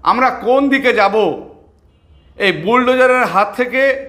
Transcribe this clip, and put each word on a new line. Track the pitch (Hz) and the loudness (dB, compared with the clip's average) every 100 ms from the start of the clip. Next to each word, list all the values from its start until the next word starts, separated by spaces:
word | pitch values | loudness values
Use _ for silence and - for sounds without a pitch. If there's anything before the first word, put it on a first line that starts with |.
আমরা | - 214 254 - 202 | 0 2 0 -2 0
কোন | 262 277 | 0 2
দিকে | 269 247 | 0 0
যাব? | 214 202 214 190 131 - - _ _ _ _ _ _ _ - | 2 2 2 -2 -4 -14 -20 _ _ _ _ _ _ _ -4
এই | 202 156 | -2 -2
বুলডোজারের | 175 240 247 254 254 254 226 | 0 0 2 2 2 2 0
হাত | 180 208 202 | -2 -2 -4
থেকে | 247 254 269 269 | -4 0 0 -2